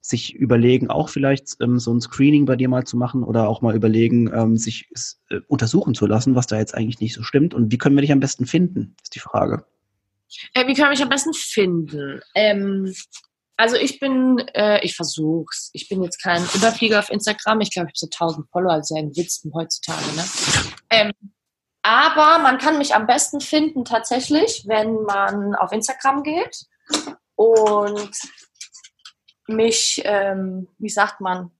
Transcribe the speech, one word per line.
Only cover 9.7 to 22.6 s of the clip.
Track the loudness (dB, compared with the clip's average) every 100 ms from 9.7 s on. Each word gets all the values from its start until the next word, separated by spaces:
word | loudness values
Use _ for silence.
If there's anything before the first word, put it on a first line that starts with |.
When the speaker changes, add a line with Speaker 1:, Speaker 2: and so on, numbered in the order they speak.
| _ _ _ _ _ _ -20 -4
Speaker 2:
Äh, | 0 2
wie |
können | 4 4
wir |
mich | 2
am | 0
besten | 0 -2
finden? | -6 -4 0 2 0 -2 -8 -10 -12 -4
Ähm, | 0 2 2 -2 -4 -6 -8 -18 -20 _ _ _ 0
also | 2
ich | 2 0 -2
bin, | -2 2 4 2 0
äh, | 0 2 2
ich | 0
versuch's. | -6 -8 -4 -2 -2 -6 -12 -14
Ich | -16 -8
bin | -6
jetzt | -6 -6
kein | -2 -2 -2
Überflieger | 2 2 2 2 2
auf | 0
Instagram. | -4 -4 -4 -2 0
Ich | -2
glaub, | -4
ich | -6
hab | -8
so | -10
tausend | -4 -4 -4 -6
Follower, | -2 0
also | 0 -2
ein | -6 -6
Witz | -6 -6 -6 -8
heutzutage, | -8 -6 -8 -8 -6 -6
ne? | -6 -6 -6 -2 -2 -2 -12 _
Ähm, | 2 2 -4 -18 _ _ _ _ _
aber | 2 4 4 6 6 6
man | 4
kann | 2